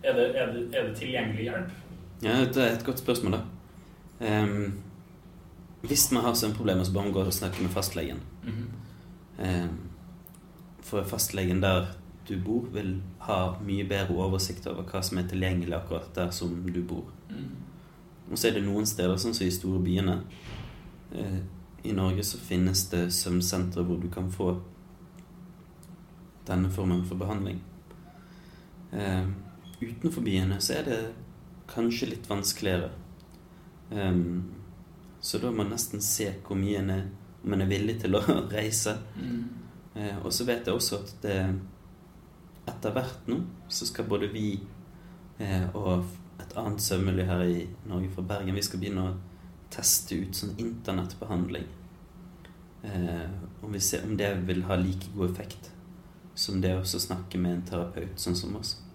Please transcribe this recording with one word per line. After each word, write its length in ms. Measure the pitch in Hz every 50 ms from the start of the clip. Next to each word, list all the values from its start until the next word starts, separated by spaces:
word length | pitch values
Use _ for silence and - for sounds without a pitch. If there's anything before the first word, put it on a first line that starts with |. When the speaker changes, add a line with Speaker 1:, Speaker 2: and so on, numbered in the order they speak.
| -
Speaker 1:
Er 100 | 139 123
det, 220 | 120 120 127 127
er 160 | 135 127 117 117
det, 220 | 120 120 - 139
er 80 | 131 117
det 80 | 110 107
tilgjengelig 540 | - 139 127 127 120 110 110 107 104 113 120
hjelp? 200 | - - 180 - - - - - - - - - - -
Speaker 2:
Ja, 240 | 113 107 117 131 131
det 120 | 117 123
er 180 | 131 127 113 117
et 80 | 117 117
godt 140 | 139 127 127
spørsmål 300 | - - 123 117 - 95
da. 100 | 92 - 92 - - - - - - - - - - - - - - -
Ehm, 520 | 120 110 107 107 104 101 101 101 104 101 98 98 - - - - - - - - - - - - - - - - - - - -
hvis 300 | - 127 143 143 - -
man 120 | 131 120 110
har 100 | 120 117
søvnproblemer, 500 | - 113 107 107 107 113 104 92 92 92
så 80 | 92 95
bør 80 | 101 101
man 80 | 104 95
gå 120 | 95 95
og 80 | 95 95
snakke 280 | - 104 92 92 -
med 100 | 92 90
fastlegen. 480 | 90 98 95 - - 87 78 67 64 65 64 - - - -
Speaker 1:
Mhm. 260 | 117 104 113 - - - - - - - - - - - - - - - -
Speaker 2:
Ehm, 380 | 104 92 90 87 87 85 82 - - - - - - - - - - - - - - - - - - - - -
for 200 | - - - 101 92
fastlegen 580 | 95 113 107 - - - 98 92 90 90 92
der 260 | 98 95 92 90 90 92 - - - - - - -
du 100 | - 101 92
bor 220 | 90 98 113 123 117 - -
vil 280 | 104 101 92 92 95 95 - - -
ha 360 | - - 104 92 92 90 90 92
mye 220 | 104 101 98 101 98
bedre 280 | 92 101 98 95 90 90
oversikt 500 | - 95 95 95 95 92 - 92 - -
over 140 | - 90 90 92
hva 200 | 90 - 95 92
som 140 | - 92 92
er 40 | 90
tilgjengelig 500 | 90 95 92 92 92 92 90 87 85 82
akkurat 400 | 82 85 - 85 82 - - -
der 140 | 92 90 87
som 340 | 87 - 90 87 87 85 92 90
du 100 | 87 87
bor. 220 | 87 87 87 - - - - - - -
Speaker 1:
Mhm. 200 | - - 139 127 - - - - - - - - - - - - - - - -
Speaker 2:
Og 60 | -
så 100 | - -
er 60 | 113 110
det 100 | 104 101
noen 220 | 101 101 104 110
steder, 280 | 104 - - 90 90 92
sånn 180 | 90 92 - -
som 100 | - 95
i 60 | 90
store 280 | 90 92 - 95 95 92 90
byene, 380 | 90 90 95 98 92 90 92 - - - - - - - - - - - - - - - - - - -
eh, 260 | - - 98 95 92 92 - - - - - - - -
i 80 | -
Norge 320 | 104 95 95 92 92 95 101
så 140 | - -
finnes 520 | - - - 95 90 90 92 90 92 - -
det 220 | - 87 87 90
søvnsentre 720 | 87 - - 92 90 90 90 - - 92 90 90 - 90 87
hvor 160 | 90 87 85
du 60 | 87 87
kan 220 | 87 92 90 90
få 280 | - - 98 90 90 90 - - - - - - - - - - - - - - - - - - - - - - - - - - - - - - - - - - - - -
denne 220 | - 90 90 92 95
formen 340 | 95 - 95 92 90 90 90
for 100 | - 92
behandling. 440 | 92 92 98 110 101 95 95 90 90 - - - - - - - - - - - - - - - - - - - - - - - - - - -
Ehm, 400 | 107 101 95 95 92 92 95 95 - - - - - - - - -
utenfor 400 | 117 113 - - - 165 165 -
byene 380 | - 208 190 190 185 95 196 190
så 160 | - - 135 151
er 40 | 156
det 160 | 147 120 113 110 113 - - - - - - - - - - -
kanskje 420 | - - 120 117 120 117 117 131 113
litt 200 | 113 - - -
vanskeligere. 600 | 104 101 98 - - - 110 98 92 87 82 - - - - - - - - - - - - - - - - - - - - -
Ehm, 520 | 107 104 98 92 90 90 87 87 87 90 90 - - - - - - - - - - - - - - -
så 180 | - - - 107
da 80 | - 123
må 120 | 117 110 101
man 100 | 101 113
nesten 280 | 117 - - - 104
se 280 | 101 - - - 110 101 92 92 -
hvor 120 | - 104
mye 220 | 95 95 101 104 98
en 100 | 98 98
er, 160 | 95 95 95 98 - - - - - - -
om 100 | - 101
en 80 | 95
er 80 | 98 95
villig 300 | 101 95 104 110 113 -
til 160 | - 92 95
å 40 | 104 101 - - -
<laughs> 140 | - - 104
reise. 440 | 107 107 110 107 - - 107 107 107 - - -
Speaker 1:
Mm. 260 | - 131 123 120 117 117 120 - - - - - - - - -
Speaker 2:
Eh, 220 | 107 104 104 101 98 101
og 80 | - -
så 120 | - 120
vet 220 | 123 117 117 117
jeg 80 | - 98
også 240 | 120 - - 113 87
at 140 | 87 - - -
det, 180 | - 107 98 95 92 95 95 95 95 - - - - - - - - - - - - - - - - - - - -
etter 260 | - - - - 110 107
hvert 340 | 127 123 - - - - -
nå, 100 | 120 - - - - - -
så 200 | - - - -
skal 200 | - - - 110 107
både 200 | 101 101 104 104 107
vi, 260 | 110 107 104 98 98 - - - - - - - - - - - - - - - -
eh, 260 | 110 98 95 92 90 90 92
og 320 | 104 98 95 90 90 90 - - - - - - -
et 140 | - - -
annet 240 | 104 - 107 104 104 -
søvnmiljø 420 | - 98 90 92 92 90 92 92
her 180 | 92 92 90 90
i 180 | 90 87 87 85 90 92 - -
Norge 240 | - 87 92 92 92
fra 100 | 92 -
Bergen, 340 | 90 90 101 101 98 92 95
vi 60 | 98 95
skal 160 | - - 95
begynne 240 | 95 101 101 92 92
å 80 | 90 92 92 - - - - - - - - - -
teste 480 | - - - - - - - - - 80
ut 160 | 95 95 95
sånn 160 | - 104 104 104 101
internettbehandling. 1040 | 113 117 117 - - - 95 92 90 90 - - - 107 98 87 90 85 87 - - - - - - - - - - - - - - - - - - - - - - - - - -
Eh, 460 | 107 101 90 90 85 85 85 82 82 95 95 87 90 - - -
om 80 | 107 104
vi 80 | 98
ser 220 | 95 - - - 92
om 80 | 107 107
det 120 | 95 101 101 101 92 90
vil 160 | 90 90 90 90
ha 140 | 95 95
like 320 | 90 92 92 92 92 - - -
god 160 | 101 90 90
effekt 400 | 90 - - - - - - - - - - - - - - - - - - - -
som 260 | - - - 98 95
det 120 | 95 92 92
å 80 | 92 92
snakke 540 | 92 - 92 - - 92 90 90 - - 92
med 140 | 90 90 87
en 100 | 87 90
terapeut 540 | - 95 85 85 87 - - 87 92 - -
sånn 160 | - 90 90
som 200 | 87 - 80 98 107
oss. 160 | - - - - - -